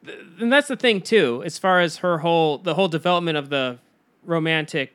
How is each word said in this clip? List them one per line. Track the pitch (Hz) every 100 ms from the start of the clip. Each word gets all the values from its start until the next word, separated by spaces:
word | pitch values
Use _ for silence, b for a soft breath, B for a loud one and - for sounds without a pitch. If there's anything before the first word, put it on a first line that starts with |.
th-, | - - - -
and | 233
that's | 269 285
the | 262
thing, | 254 208
too, | - 220 147 120 -
as | -
far | 190 180
as | 175 160
her | 180 170
whole, | 160 170 160 143
the | 165
whole | 151 190
development | 160 180 175 170 151
of | 139
the | 139 131 123 _ _ _ _
romantic | - 165 160 160 151 160 131